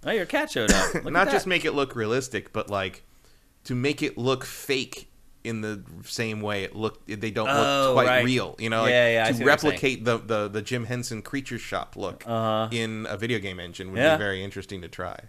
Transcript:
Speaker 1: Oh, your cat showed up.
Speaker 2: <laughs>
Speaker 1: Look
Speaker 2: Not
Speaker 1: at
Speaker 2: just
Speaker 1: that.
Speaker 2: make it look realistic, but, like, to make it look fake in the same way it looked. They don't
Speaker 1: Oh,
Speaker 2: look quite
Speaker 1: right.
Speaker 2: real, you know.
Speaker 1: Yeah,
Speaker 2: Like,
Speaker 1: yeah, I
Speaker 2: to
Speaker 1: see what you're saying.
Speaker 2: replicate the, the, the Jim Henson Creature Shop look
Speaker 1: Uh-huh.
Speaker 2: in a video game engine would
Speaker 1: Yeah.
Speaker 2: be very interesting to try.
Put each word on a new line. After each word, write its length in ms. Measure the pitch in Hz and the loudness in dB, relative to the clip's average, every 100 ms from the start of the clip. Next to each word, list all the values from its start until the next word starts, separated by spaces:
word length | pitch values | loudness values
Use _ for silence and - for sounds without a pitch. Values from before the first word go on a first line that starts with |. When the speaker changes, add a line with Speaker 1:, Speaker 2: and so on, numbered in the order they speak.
Speaker 1:
Oh, 60 | 147 | -4
your 160 | 214 170 | -2 0
cat 240 | 294 302 | -2 0
showed 220 | - 110 | 0 4
up. 220 | 95 - | 4 2
Speaker 2:
<laughs> 100 | - | -2
Speaker 1:
Look 80 | - | 0
Speaker 2:
Not 160 | 165 196 | 2 2
Speaker 1:
at 40 | |
Speaker 2:
just 120 | 202 | 2
Speaker 1:
that. 40 | 185 | 0
Speaker 2:
make 140 | 175 | 0
it 80 | 160 | 0
look 220 | 143 135 | 0 0
realistic, 580 | 123 107 123 131 104 - | 0 0 0 -2 -6 -6
but, 180 | 110 - | -6 -4
like, 340 | 101 95 - - - - - _ _ | -2 -4 -6 -18 -20 -20 -20 _ _
to 100 | - | -6
make 280 | 123 135 147 | -2 0 0
it 140 | 147 - | -2 -2
look 260 | 120 127 | 0 0
fake 640 | 127 - - 135 - - - - - - | -2 -12 -2 -2 -2 -10 -18 -20 -20 -12
in 160 | 113 113 | -8 -6
the 220 | 107 104 - 82 | -4 -8 -12 -16
same 360 | - - 113 107 | -10 -6 -4 -4
way 240 | 104 104 | -4 -2
it 100 | 95 | -4
looked. 320 | - 110 - - | -4 -4 -4 -10
They 240 | 107 110 | -6 -4
don't 180 | 104 110 | -2 2
Speaker 1:
Oh, 360 | 143 139 139 135 | 2 4 4 4
Speaker 2:
look 60 | |
quite 120 | 127 123 | 6 6
Speaker 1:
right. 180 | 127 | 6
Speaker 2:
real, 320 | 123 127 92 - | 4 2 0 -4
you 100 | 113 | -2
know. 160 | 113 113 | 2 4
Speaker 1:
Yeah, 180 | 123 | 6
Speaker 2:
Like, 80 | 120 | 6
Speaker 1:
yeah, 120 | 117 113 | 6 4
I 20 | |
Speaker 2:
to 60 | |
Speaker 1:
see 100 | 120 | 4
what 20 | 127 | 6
you're 80 | 147 | 6
saying. 120 | 156 | 4
Speaker 2:
replicate 320 | - 139 123 | 2 0 0
the, 140 | 113 117 | 0 0
the, 300 | 107 110 104 | 0 0 0
the 140 | 104 | -2
Jim 220 | 101 127 113 | -2 -4 -2
Henson 360 | 123 117 113 | -4 -6 -8
Creature 360 | - 139 131 117 | -6 -6 -6 -8
Shop 360 | - 95 - 98 | -6 -6 -6 -6
look 280 | 98 - - | -8 -6 -4
Speaker 1:
Uh-huh. 420 | 113 113 110 110 | 0 2 2 0
Speaker 2:
in 340 | 117 113 110 110 | -2 -2 -4 -6
a 80 | 98 | -4
video 220 | 113 117 | -2 -2
game 220 | 98 90 | -4 -8
engine 320 | 87 85 92 | -10 -10 -6
would 60 | 95 | 2
Speaker 1:
Yeah. 180 | 143 156 | 4 4
Speaker 2:
be 60 | |
very 180 | 101 95 | 2 -2
interesting 380 | 98 98 92 95 | -4 -8 -10 -12
to 60 | 87 | -12
try. 280 | - 90 - | -8 -8 -10